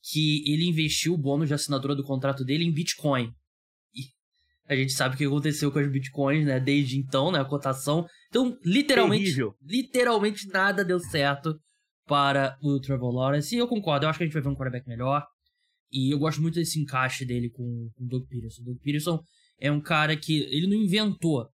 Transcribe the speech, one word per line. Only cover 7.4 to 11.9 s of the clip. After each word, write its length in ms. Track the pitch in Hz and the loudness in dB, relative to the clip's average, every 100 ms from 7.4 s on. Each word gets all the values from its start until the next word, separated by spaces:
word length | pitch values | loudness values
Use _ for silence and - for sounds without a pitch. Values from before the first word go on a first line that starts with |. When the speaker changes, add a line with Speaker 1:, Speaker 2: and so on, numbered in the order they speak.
Speaker 1:
a 40 | |
cotação. 640 | 131 143 139 131 - 156 170 - _ | 0 -2 -2 -4 0 0 -2 -10 _
Então, 280 | 240 254 240 | 0 0 0
literalmente, 600 | 170 214 285 254 - 214 | 0 0 4 4 6 4
Speaker 2:
Terrível. 300 | 196 135 113 - | 2 0 -2 -4
Speaker 1:
literalmente 840 | 135 226 - 247 247 226 208 202 202 | -4 -2 0 2 2 4 2 -2 -4
nada 360 | 190 196 196 | 2 2 2
deu 140 | 185 180 | 2 0
certo 580 | 175 160 139 143 160 156 _ _ _ | 0 0 2 2 -4 -6 _ _ _